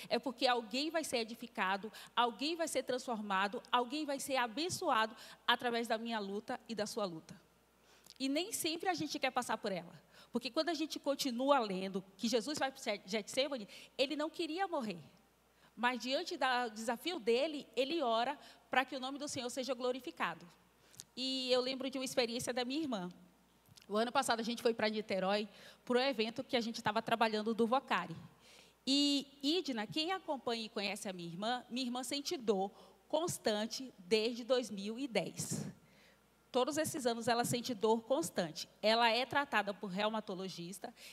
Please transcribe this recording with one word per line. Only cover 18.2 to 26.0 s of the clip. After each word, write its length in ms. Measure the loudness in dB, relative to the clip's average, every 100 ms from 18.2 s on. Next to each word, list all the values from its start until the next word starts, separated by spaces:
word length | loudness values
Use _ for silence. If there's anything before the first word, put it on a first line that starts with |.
| 2 -2 -10 -20 _
pra 160 | 2 2
que 100 | -2
o 40 |
nome 180 | -6 -6
do 100 | -6
Senhor 220 | -4 -4
seja 240 | -4 -2
glorificado. 760 | -2 0 -2 -6 -4 -4 -4 -12 -20 _ _ -20 -20 -16 -6
E 340 | -4 -2 2
eu 100 | 2
lembro 280 | 2 -2 -4
de 80 | -4
uma 80 | -2
experiência 480 | 0 0 -2 -4
da 100 | -2
minha 180 | -2 -2
irmã. 280 | -2 -4 -6 -10 -20 _ _ _ _ -20 -2
O 100 | 0
ano 140 | 2
passado 280 | 2 4 2
a 20 |
gente 180 | 0 2
foi 100 | 2
pra 160 | 4 2
Niterói, 640 | 0 -2 0 2 2 0 -8 -20 -12
pra 140 | 0
um 60 | 2